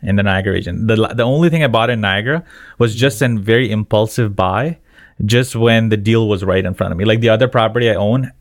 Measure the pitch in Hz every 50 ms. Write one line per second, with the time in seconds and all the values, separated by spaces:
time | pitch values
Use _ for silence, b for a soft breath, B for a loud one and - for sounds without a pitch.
0 | - 107 98 101 98 101 95 95 95 101 92 92 - 87 90 87 104 110 113 -
1 | 110 - - 117 120 123 135 151 170 170 160 165 151 131 107 113 113 117 123 113
2 | 104 98 95 101 104 123 147 170 170 B B B B B B - 120 117 107 123
3 | 127 139 - - 143 123 117 107 95 107 113 120 131 107 107 107 104 - - 107
4 | 110 110 - - 117 107 101 104 95 92 92 104 131 160 170 - b b b b
5 | b b b - - 104 117 123 127 127 - 113 117 117 113 113 113 110 107 104
6 | 98 110 113 113 113 104 104 92 98 95 92 95 92 90 90 - 95 92 87 85
7 | 98 110 107 113 113 113 110 110 131 120 - 127 110 110 107 120 120 113 104 87
8 | 101 104 113 131 131 127 - _